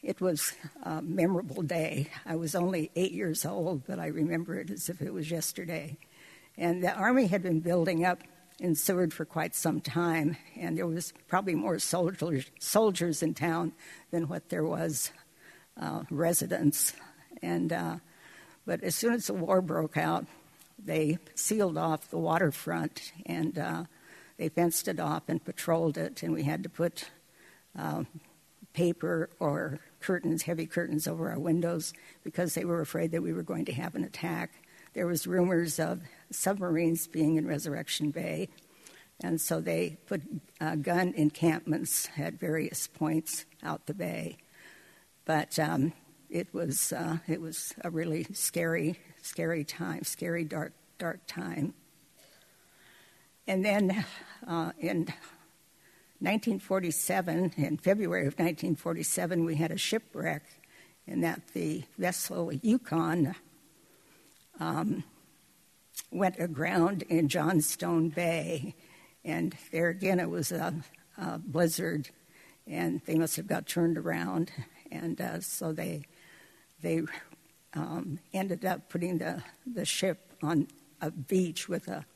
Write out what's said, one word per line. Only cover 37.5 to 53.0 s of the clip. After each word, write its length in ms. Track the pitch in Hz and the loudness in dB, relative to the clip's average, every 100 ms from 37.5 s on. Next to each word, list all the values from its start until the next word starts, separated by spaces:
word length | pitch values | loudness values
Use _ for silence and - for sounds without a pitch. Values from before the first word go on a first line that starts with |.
| 147 156 143 - - 151 | -2 -2 -6 -4 -2 0
Bay, 380 | 147 165 160 185 - - - - - - _ | -2 -4 -2 -4 -8 -20 -20 -20 -20 -20 _
and 200 | 180 165 | -2 0
so 200 | - 165 | 0 0
they 380 | 160 165 175 156 - | 0 0 0 -4 -6
put, 160 | 196 143 214 - - | -6 -4 -10 -10 -6
uh, 160 | 156 156 | -2 -2
gun 380 | 143 175 185 - | 2 2 2 4
encampments 920 | 151 - 170 156 - 151 156 - - - | 2 6 4 4 0 -2 0 0 -2 -4
at 180 | 156 | -4
various 540 | 165 185 156 156 - - | -4 -2 -2 -2 -4 -8
points 560 | - 156 160 160 - - - | -2 2 2 0 -8 -8 -12
out 240 | - 160 - | -8 -8 -6
the 80 | |
bay. 440 | 170 175 170 165 - - - - - - - _ _ | -4 -4 -4 -8 -10 -20 -20 -20 -20 -20 -20 _ _
But, 340 | - 156 - - | 0 0 2 0
um, 340 | 156 165 143 - - - - | 2 4 2 0 -18 -20 -6
it 240 | - - | -6 -4
was, 400 | - 170 135 - | -4 -2 0 0
uh, 260 | - 165 165 - | 0 -2 -2 -2
it 120 | 156 | -4
was 340 | 160 160 - - | -2 -8 -8 -8
a 80 | 175 | -4
really 340 | 165 165 156 165 | -2 -2 -2 -4
scary, 640 | 196 - - 165 165 160 175 - - | -2 -2 0 0 2 0 -2 -10 -16
scary 400 | - - 165 165 | -12 -4 -2 0
time, 400 | 147 - 180 165 | -4 -4 -6 -4
scary, 400 | - - 175 170 | -6 -6 -4 -2
dark, 300 | 160 156 147 - _ _ | -2 -4 -6 -10 _ _
dark 220 | 170 175 - | -6 -6 -10
time. 460 | - 185 165 139 - _ _ _ _ - - _ _ _ - - - | -8 -6 -2 -4 -4 _ _ _ _ -20 -20 _ _ _ -20 -20 -20